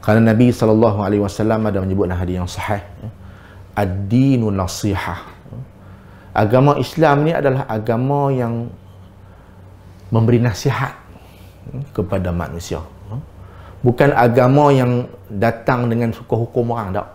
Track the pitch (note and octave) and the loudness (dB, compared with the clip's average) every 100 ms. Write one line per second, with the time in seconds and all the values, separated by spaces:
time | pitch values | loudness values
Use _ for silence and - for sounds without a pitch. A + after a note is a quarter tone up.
0 | - A2 A2+ A2 B2 A2+ A2+ A2 A2+ G#2 | 2 4 4 4 4 4 2 4 4 2
1 | G2 G#2 G2+ - A2 A2 A2 G2 F#2+ F#2+ | 0 0 -2 -2 -2 0 0 -2 -2 -2
2 | F2+ F2+ F2+ F2+ F2+ - - G2+ - - | -2 -2 -4 -4 -6 -8 -6 -6 -8 -16
3 | G#2+ - - - - - - - G#2 F#2 | -16 -16 -20 -20 -20 -20 -12 -4 -4 -4
4 | G2 A#2 C3+ C3 A2 G2 F2+ - G#2+ G2 | -2 2 2 2 0 -2 -4 -4 -4 -4
5 | - F2 - - - A#2 C3 - - - | -6 -10 -14 -20 -20 -18 -18 -20 -20 -20
6 | - - - - G#2+ B2 C#3+ C#3+ B2 - | -20 -20 -6 0 2 4 4 4 0 2
7 | D#3 C#3+ D3+ E3+ C#3+ C3 - A2 G#2+ A#2 | 2 4 2 0 0 0 -2 -6 -2 -2
8 | C3 C#3+ C#3+ C3 A#2+ A#2 A#2+ - - - | 0 0 0 0 -2 -4 -8 -12 -20 -20
9 | - - - - - - - - - - | -20 -20 -20 -20 -20 -20 -20 -20 -20 -20
10 | - A2+ A2+ A#2+ A#2+ F#2+ C#3+ A#2+ C3+ - | -2 0 4 4 2 -2 -4 -2 -6 -8
11 | - - - - - - - B2+ C#3 - | -20 -20 -20 -20 -20 -20 -16 -14 -10 -6
12 | F#2 G2 F2+ F2 D#2 E2 - D2+ D#2 - | -4 -4 -4 -4 -6 -8 -10 -10 -10 -18
13 | F#2+ A2+ - - - - - - B2+ A#2+ | -14 -14 -14 -20 -20 -20 -20 -2 -2 2
14 | C#3+ C#3 A#2+ A#2+ B2 C#3 D3 C#3 B2+ B2 | 2 4 4 4 4 6 6 4 2 0
15 | B2 - - G#2 A2+ A#2+ - B2+ A#2+ A2+ | -4 -12 -14 -2 -2 -2 -2 -2 0 0
16 | A#2 G#2+ - A#2 A#2 - A#2 A#2 G2+ F#2+ | -2 -4 -4 -4 -2 -2 -2 -4 -4 -6
17 | - | -8